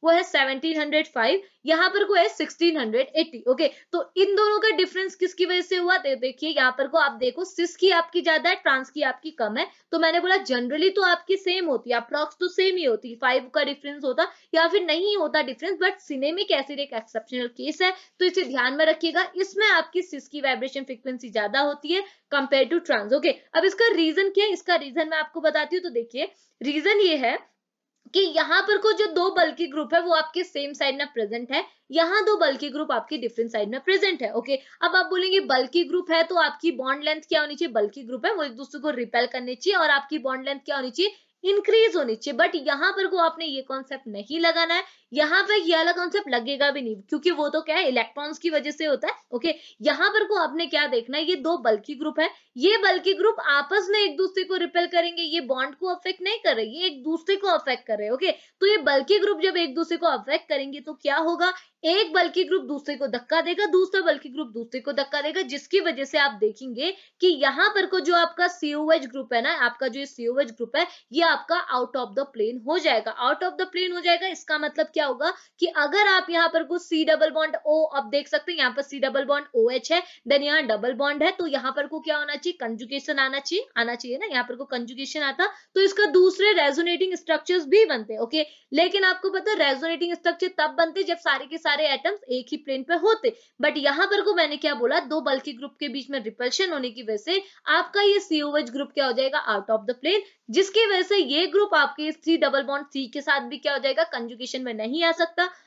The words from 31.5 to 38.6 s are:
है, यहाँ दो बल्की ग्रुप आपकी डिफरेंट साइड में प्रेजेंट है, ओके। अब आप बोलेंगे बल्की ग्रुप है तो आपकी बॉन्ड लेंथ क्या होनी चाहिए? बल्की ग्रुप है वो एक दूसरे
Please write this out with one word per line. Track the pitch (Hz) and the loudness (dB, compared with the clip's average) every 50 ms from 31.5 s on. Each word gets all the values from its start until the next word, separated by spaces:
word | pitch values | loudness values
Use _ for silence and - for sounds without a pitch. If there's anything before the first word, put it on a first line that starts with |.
| 262 | -4
है, | 311 370 - _ _ _ _ | -4 -4 -4 _ _ _ _
यहाँ | 262 320 330 330 381 427 392 | 0 0 2 2 2 2 4
दो | 427 427 | 4 4
बल्की | 403 339 294 277 - 294 285 | 4 4 2 2 -2 -6 -6
ग्रुप | 247 294 311 302 262 | -6 -6 -4 -2 -2
आपकी | - - - 302 254 | -2 -2 -4 -6 -6
डिफरेंट | 233 220 - - 233 226 - | -6 -6 -4 -4 -4 -4 -2
साइड | 220 208 202 | -4 -4 -4
में | 240 269 | -4 -4
प्रेजेंट | - - 392 370 403 392 359 - 240 | -2 0 2 2 2 0 0 -2 -4
है, | 202 - | -4 -4
ओके। | 233 233 269 277 262 - - - - 330 | -4 -2 -2 -4 -4 -4 -10 -8 -4 -2
अब | 349 339 | 2 2
आप | 370 359 | 2 2
बोलेंगे | - 370 359 370 370 370 392 392 | 2 0 -2 0 2 2 2 2
बल्की | - 269 262 254 254 - 349 339 | 2 2 0 0 2 0 0 0
ग्रुप | 269 320 359 359 - | 2 0 -2 0 0
है | 330 330 330 | 2 2 2
तो | 330 370 339 | 2 2 2
आपकी | 311 294 294 - - 339 262 | 2 2 0 -2 -2 -2 -2
बॉन्ड | 233 254 262 277 294 294 | -2 -2 -2 -2 -2 -2
लेंथ | 302 311 311 311 | -2 -2 -4 -2
क्या | - 339 302 | 0 0 0
होनी | 302 294 294 | 0 0 -4
चाहिए? | 294 339 311 220 | -6 -6 -2 0
बल्की | 226 208 208 208 277 254 | 0 0 0 -4 -10 -12
ग्रुप | 220 262 233 233 | -10 -10 -4 -2
है | 370 453 | -2 -2
वो | 349 302 | -2 -4
एक | 277 226 | -6 -6
दूसरे | 233 | -10